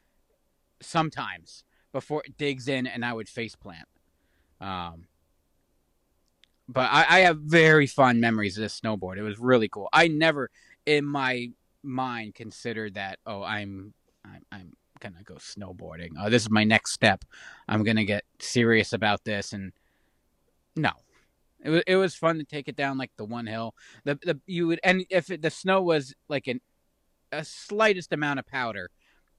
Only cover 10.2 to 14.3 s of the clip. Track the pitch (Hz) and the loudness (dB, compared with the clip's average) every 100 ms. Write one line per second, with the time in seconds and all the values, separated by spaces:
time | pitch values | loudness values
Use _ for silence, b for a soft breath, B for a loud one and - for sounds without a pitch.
10.2 | 165 147 123 b b b - 147 143 143 | 2 0 -4 b b b 0 0 0 -2
11.2 | 131 123 120 - _ _ 143 127 131 117 | -2 -2 -6 -12 _ _ -8 -6 -6 -6
12.2 | 110 - 113 - 120 110 107 101 98 - | -10 -14 -16 -12 -10 -8 -8 -8 -10 -10
13.2 | - 101 98 104 101 98 101 - _ _ | -12 -10 -6 -6 -8 -12 -16 -20 _ _
14.2 | - | -20